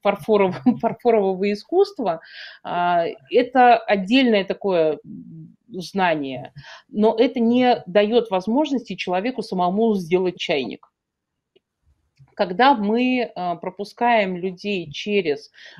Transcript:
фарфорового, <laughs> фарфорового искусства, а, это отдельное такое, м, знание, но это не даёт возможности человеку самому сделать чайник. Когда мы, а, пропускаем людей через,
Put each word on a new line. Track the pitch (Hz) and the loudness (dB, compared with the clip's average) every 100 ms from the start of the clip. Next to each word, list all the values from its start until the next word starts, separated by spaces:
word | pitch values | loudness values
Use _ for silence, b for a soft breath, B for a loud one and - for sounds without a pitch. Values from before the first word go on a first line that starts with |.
фарфорового, | 202 196 - 208 190 - | -4 -2 0 2 2 0
<laughs> | - - | -2 0
фарфорового | 233 - 240 226 196 185 202 | -2 -2 2 2 2 0 -2
искусства, | 208 - 359 392 - 196 165 B B B B | -4 0 2 2 0 -6 -6 B B B B
а, | - 175 175 175 170 - - | -8 -2 0 0 0 -6 -2
это | 220 254 262 247 226 | 0 2 4 6 6
отдельное | - 202 190 262 247 208 190 | 4 -2 2 2 4 2 0
такое, | 190 202 175 156 147 - | -4 -2 2 2 -2 -8
м, | 143 - 165 156 _ _ | -18 -18 -20 -20 _ _
знание, | 185 170 196 180 156 135 127 - 139 B B _ | -14 -8 -2 0 0 -4 -10 -14 -18 B B _
но | 208 220 226 | 0 2 2
это | 262 254 | 0 0
не | 226 247 247 233 - | 2 2 2 0 0
даёт | 196 208 240 233 | 0 2 2 0
возможности | 185 214 254 302 262 - 185 | -2 -2 -2 0 -4 -6 -8
человеку | - 180 233 254 | -4 -4 -4 -6
самому | - 185 180 196 226 202 | -6 -2 -2 0 0 0
сделать | 160 180 185 180 | 0 0 0 -4
чайник. | - 147 113 64 _ _ _ _ _ _ _ _ _ _ _ _ _ _ 135 - | -4 -4 -4 -10 _ _ _ _ _ _ _ _ _ _ _ _ _ _ _ -4
Когда | 185 185 262 233 | -2 2 4 4
мы, | 202 233 254 254 220 - | 2 0 0 -2 -4 -6
а, | 180 170 | -6 -6
пропускаем | 185 180 202 - 240 233 190 180 | -8 -10 -12 -2 2 2 0 -4
людей | 185 180 208 196 165 | -8 -8 -6 -6 -6
через, | - 208 202 165 139 - B B | -10 -2 -2 0 -4 -8 B B